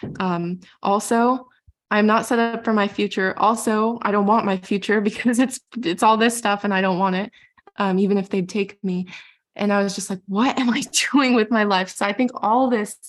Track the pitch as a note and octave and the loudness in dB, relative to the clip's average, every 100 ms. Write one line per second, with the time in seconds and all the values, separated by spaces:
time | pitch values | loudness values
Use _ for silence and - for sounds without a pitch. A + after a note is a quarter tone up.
0 | - - F#3 E3+ E3+ F3+ - _ - G3+ | -12 -6 -4 -2 -4 -8 -12 _ 0 0
1 | - A#3 A#3+ B3+ - _ _ _ - G#3 | 0 2 2 0 -6 _ _ _ -2 2
2 | G#3+ A3 A3+ A#3+ A#3 A3+ A#3 G#3+ G3+ G#3 | 4 4 2 0 0 -2 0 0 0 -2
3 | G3+ G#3 F#3+ - G#3 A#3 A#3 G#3+ A3 A#3+ | -4 -2 -2 0 0 0 0 0 0 -2
4 | G#3 G#3 G3+ A3+ - F#3+ - G3+ G3 G#3+ | -2 2 2 2 2 -2 -2 -2 0 0
5 | G#3 - A#3+ A#3+ C4 - _ A#3 E3 A3 | 0 -2 0 2 0 -2 _ -6 -4 2
6 | A3 A3 A#3 A#3 G#3+ G3+ G#3 F#3+ F#3+ F3+ | 4 4 2 2 -2 -2 0 0 2 2
7 | F#3+ F#3 G#3+ - _ _ - - G3+ F#3 | 0 -2 -6 -12 _ _ -14 -4 -2 2
8 | G3 G3+ F#3+ G3 F3+ G#3+ G3 - F#3+ F3+ | 2 0 -2 -4 -2 -4 -6 -6 -6 -4
9 | F3+ - - _ _ - G#3 G3+ G3 F#3+ | -6 -14 -20 _ _ -4 0 0 0 -4
10 | - F#3+ - G3 B3+ - A#3+ B3+ - - | -8 -10 -4 -2 0 0 0 -2 -2 -4
11 | - D4 C4 B3 G#3+ A#3 G#3 F#3+ F#3 - | 0 2 4 2 2 2 2 0 0 -4
12 | G3+ G3+ B3 - G3+ A#3+ C4 A#3 G#3 - | -2 0 -2 -2 0 2 2 0 -4 -10